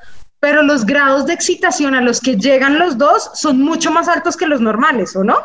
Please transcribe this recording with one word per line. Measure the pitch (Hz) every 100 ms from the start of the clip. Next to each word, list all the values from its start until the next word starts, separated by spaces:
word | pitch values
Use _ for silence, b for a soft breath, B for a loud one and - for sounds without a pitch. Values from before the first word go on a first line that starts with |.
| b b b -
pero | 294 294
los | 285 285 208
grados | 285 277 277 277
de |
excitación | 339 - 349 370 - 277 262
a |
los | 247 233
que | 262 202
llegan | 254 262 269 302
los | 359 233
dos | 294 415 -
son | - 302 262
mucho | 294 330 -
más | 330 349
altos | 320 339 330
que | 330
los | 277
normales, | 220 214 311 240 175 190
¿o |
no? | 208 370